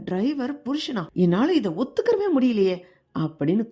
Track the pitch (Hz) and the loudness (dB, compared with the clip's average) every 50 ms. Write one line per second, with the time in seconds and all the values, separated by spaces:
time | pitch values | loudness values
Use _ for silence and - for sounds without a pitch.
0 | - - 185 185 214 277 302 277 247 262 285 285 - 226 285 311 - - 262 202 | -6 -6 -4 -2 -2 -2 -2 -2 -6 -6 -8 -8 -8 -6 -6 -6 -6 -6 -6 -6
1 | 165 - - 175 180 175 170 196 254 339 370 302 208 185 160 180 254 - - - | -8 -6 0 2 2 4 4 2 2 2 2 2 0 0 -2 -4 -4 -2 -2 -2
2 | - 480 466 392 403 392 330 262 254 254 233 208 190 190 185 180 - - _ _ | 0 2 0 2 2 0 2 2 2 2 2 2 2 2 0 -2 -8 -16 _ _
3 | _ _ _ - 160 151 - - 147 147 185 220 226 - | _ _ _ -4 -4 -4 -2 -2 0 0 0 0 -2 -4